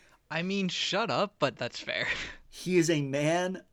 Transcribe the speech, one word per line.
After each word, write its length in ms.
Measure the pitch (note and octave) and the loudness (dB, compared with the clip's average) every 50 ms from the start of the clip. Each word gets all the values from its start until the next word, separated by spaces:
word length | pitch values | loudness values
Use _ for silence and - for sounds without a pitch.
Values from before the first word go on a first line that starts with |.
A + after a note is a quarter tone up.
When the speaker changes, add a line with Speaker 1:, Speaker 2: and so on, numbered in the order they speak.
| - _ - _ _ _ | -20 _ -20 _ _ _
Speaker 1:
I 120 | D#3 E3 F3 | -4 -2 -2
mean, 260 | F#3 G3 G3+ F#3+ F3+ | 0 0 0 0 0
shut 400 | - - - - F3 G3 A#3 G3 | -2 -2 -2 0 0 0 0 2
up, 240 | A#2+ C#3 G3 G3+ - _ | 2 0 0 -2 0 _
but 180 | D3+ C3 - | 0 0 0
that's 220 | - B2+ A#2 - - | -2 -6 -6 -6 -8
fair. 260 | - - - G2 - - - - - - | -6 -4 -4 -2 -2 -2 -4 -4 -6 -10
<laughs> 200 | - - - - | -12 -16 -20 -20
Speaker 2:
He 280 | - - - F3 F#3 | -18 -8 -4 2 4
is 120 | F3 D#3 D#3 | 4 6 6
a 120 | E3+ D3 | 2 2
man 640 | C#3+ C3+ C3 C#3+ D3 D#3 E3 F3 F3+ F#3 F#3 - - _ | 0 0 0 0 2 2 2 2 0 -2 -4 -6 -10 _